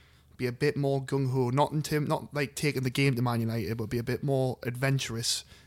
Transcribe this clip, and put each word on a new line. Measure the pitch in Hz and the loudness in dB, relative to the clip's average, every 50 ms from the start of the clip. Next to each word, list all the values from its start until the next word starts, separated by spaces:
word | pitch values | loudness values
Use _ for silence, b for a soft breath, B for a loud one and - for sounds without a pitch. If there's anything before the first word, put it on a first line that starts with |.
| b b b b b b b | b b b b b b b
be | - 123 | -4 -4
a | 123 | -4
bit | 120 - 147 147 143 | 0 0 0 0 2
more | 143 143 139 139 135 | 2 0 2 2 0
gung-ho, | 135 - 139 139 135 127 131 131 127 120 | 0 0 0 0 0 2 2 2 2 2
not | 127 143 147 - | 4 2 2 2
in | - 151 | 2 -2
term, | 143 - 151 151 151 | -2 0 0 0 0
not, | - 160 143 - - - | 0 -2 -2 -2 -6 -4
like, | 147 143 - - | -4 -4 -4 -4
taking | - - 147 131 131 | -2 -2 0 0 0
the | 127 131 | -2 0
game | - 143 139 139 131 | 2 4 4 4 4
to | 117 | 2
Man | 127 120 120 117 | 2 2 2 0
United, | 113 113 113 117 95 90 113 120 | 0 0 -2 -2 -2 -2 -4 -4
but | 107 104 | -4 -2
be | 127 | -2
a | 117 | -2
bit | 117 123 123 - | -2 -2 -4 -2
more | - 139 135 131 131 127 123 - - | 0 0 2 2 2 0 -2 -4 -6
adventurous | 120 120 123 135 135 135 131 - - 113 117 117 - - - - B B B B | -6 -4 -2 0 2 2 0 0 -4 -4 -4 -2 -2 -2 -4 -6 B B B B